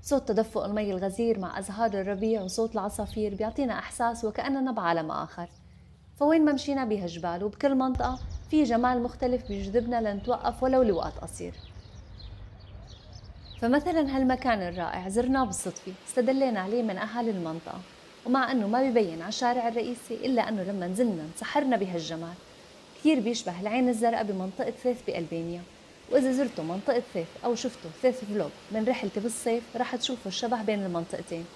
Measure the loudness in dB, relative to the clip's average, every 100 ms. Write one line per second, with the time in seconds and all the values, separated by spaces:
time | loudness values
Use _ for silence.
0 | 2 0 2 0 2 0 -2 -2 -2 -2
1 | -2 0 2 2 0 -6 -8 -2 0 0
2 | -2 0 0 0 -2 -2 -2 -2 -4 -4
3 | -6 -2 -2 -2 -4 0 -2 -2 -6 -2
4 | -2 0 -4 -2 -2 0 0 0 2 2
5 | 0 -4 -6 -8 -12 -14 -20 -20 -20 -20
6 | -20 2 6 8 6 4 0 -2 0 0
7 | -2 -4 -4 -2 -4 0 2 4 2 2
8 | 0 -2 -6 -10 0 4 4 4 4 2
9 | 0 0 0 0 -2 -6 0 0 2 0
10 | 0 -2 -2 0 0 0 4 6 6 4
11 | 0 -6 -12 -10 -10 -12 -16 -18 -18 -18
12 | -18 -16 -14 -14 -16 -18 -18 -18 -16 -18
13 | -18 -18 -18 -18 -18 -2 4 4 4 2
14 | 2 4 2 2 2 2 0 -2 -4 -4
15 | -2 0 2 4 2 0 -6 -8 -12 -14
16 | -6 0 2 4 2 2 0 0 0 -2
17 | -4 -2 0 0 -2 -4 -8 -12 -14 -20
18 | -20 -14 2 2 4 2 2 4 4 4
19 | 4 0 -6 0 2 2 0 0 -2 -6
20 | -8 -6 0 2 2 0 -2 -2 -2 2
21 | 2 2 -6 -8 -2 0 4 2 2 -2
22 | -4 -6 -8 -12 -18 -20 -20 -20 -20 0
23 | 4 4 4 -2 -4 -6 -2 2 4 4
24 | 4 2 0 -2 -4 -2 -4 0 -2 0
25 | -2 -4 -4 -4 -4 -6 -10 -20 -20 -20
26 | 2 4 4 2 0 -2 -4 -4 0 0
27 | 0 -6 -6 -4 -2 0 -2 -6 -14 0
28 | 0 0 -4 -2 -2 -6 -8 -2 0 0
29 | 0 -2 -4 -4 0 -2 -2 -4 -2 -2
30 | -4 -4 -6 -4 -2 -2 0 0 0 -2
31 | -4 -8 -6 -8 -10